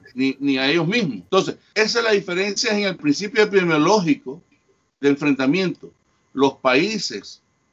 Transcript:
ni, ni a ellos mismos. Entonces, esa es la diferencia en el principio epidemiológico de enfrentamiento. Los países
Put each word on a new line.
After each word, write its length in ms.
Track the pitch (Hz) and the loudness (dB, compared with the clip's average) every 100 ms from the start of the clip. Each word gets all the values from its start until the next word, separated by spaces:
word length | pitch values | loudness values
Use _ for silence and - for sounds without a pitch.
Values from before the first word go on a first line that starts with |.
| - | -14
ni, 240 | 123 135 131 | -2 -2 0
ni 180 | 139 135 | -2 0
a 120 | 135 | 2
ellos 180 | 165 165 | 0 0
mismos. 280 | 240 180 101 | 0 -2 -6
Entonces, 420 | - 185 - - _ | -2 0 0 -6 _
esa 260 | - 214 233 | -2 0 0
es 60 | 226 | 0
la 60 | |
diferencia 680 | 208 180 175 202 196 240 208 | 0 0 -4 -4 -4 -2 -2
en 60 | |
el 120 | 202 156 | -2 -2
principio 480 | 147 143 202 214 | -2 -2 -2 0
epidemiológico 960 | 214 196 175 156 156 214 170 135 - 151 _ _ _ _ _ _ | 2 2 2 2 4 2 2 -2 -4 -16 _ _ _ _ _ _
de 80 | 139 | 0
enfrentamiento. 840 | 139 151 131 135 175 185 - - - _ _ _ | 0 0 0 0 0 -2 -6 -14 -20 _ _ _
Los 200 | 135 139 | 0 0
países 880 | - 131 131 196 214 - 101 - - _ _ _ | 0 0 2 0 -4 -8 -10 -14 -20 _ _ _